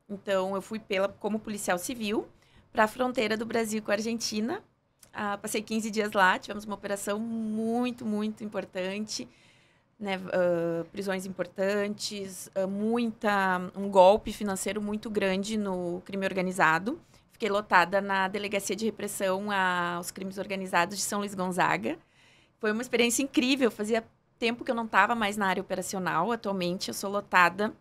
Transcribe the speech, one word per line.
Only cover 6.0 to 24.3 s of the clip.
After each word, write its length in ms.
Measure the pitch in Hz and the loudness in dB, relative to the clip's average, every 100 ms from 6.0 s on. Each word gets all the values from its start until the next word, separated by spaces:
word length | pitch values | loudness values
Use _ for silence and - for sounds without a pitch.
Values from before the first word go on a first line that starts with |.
| 208 | 0
lá, 260 | 208 185 226 | 6 6 4
tivemos 280 | - 208 | -2 -10
uma 100 | 208 | -8
operação 440 | 202 202 202 208 208 | -8 -6 -4 -2 -4
muito, 840 | 226 226 220 214 226 233 247 247 | -4 -4 -4 -2 -2 0 -2 -4
muito 380 | 220 208 214 214 | -4 -2 -2 -6
importante, 840 | 208 208 185 190 185 202 214 - 240 _ _ _ _ _ _ - | -8 -8 -6 -6 -4 -4 -6 -8 -10 _ _ _ _ _ _ -10
né, 220 | 202 185 185 | -6 -6 -2
ãh, 540 | 185 175 170 170 165 165 | 2 4 2 0 -2 -6
prisões 340 | 202 196 185 | -6 -4 -4
importantes, 1300 | 190 185 175 - 190 208 202 208 - 208 190 185 - | -6 -6 -6 -2 0 0 -2 -4 -8 -8 -10 -12 -8
ãh, 120 | 196 190 | -4 -2
muita, 1040 | 196 220 233 233 220 208 202 190 180 180 | -2 0 0 -2 -2 0 2 2 0 -2
um 140 | 190 202 | -6 4
golpe 420 | 190 185 214 220 | 10 10 8 2
financeiro 500 | 208 208 190 196 208 | -4 -4 -2 -2 -2
muito 280 | 208 214 226 | -4 -6 -4
grande 480 | 208 196 190 202 214 | 0 0 0 -2 -2
no 440 | 196 180 175 175 | -2 -2 -4 -6
crime 200 | - 196 | -6 -4
organizado. 760 | 190 185 180 185 160 165 202 339 _ - _ | -2 0 -2 4 4 4 0 -6 _ -20 _
Fiquei 180 | - 208 | -6 -2
lotada 520 | 202 214 190 175 196 | -2 4 4 6 2
na 260 | 202 196 190 | 0 0 0
Delegacia 480 | 202 202 202 202 | -2 -2 -4 -2
de 100 | 202 | -4
Repressão 640 | 220 208 202 - 190 190 208 | -4 -4 -8 -2 0 0 0
aos 580 | 196 185 180 175 175 180 | 0 2 0 -2 -4 -8
Crimes 280 | - 190 196 | -10 -10 -8
Organizados 580 | 196 190 185 185 175 196 | -6 -6 0 2 2 0
de 60 | |
São 160 | - 208 | -4 -2
Luís 160 | 202 | -4
Gonzaga. 640 | 185 185 180 156 160 220 339 _ _ _ _ _ - | -4 -2 2 2 2 -2 -6 _ _ _ _ _ -4
Foi 120 | 214 | -2
uma 100 | 214 | -2
experiência 400 | - 233 240 233 | 0 2 2 2
incrível, 480 | 277 302 254 277 233 | 2 2 2 4 2
fazia 340 | 208 208 226 - _ _ | 0 -2 -2 -2 _ _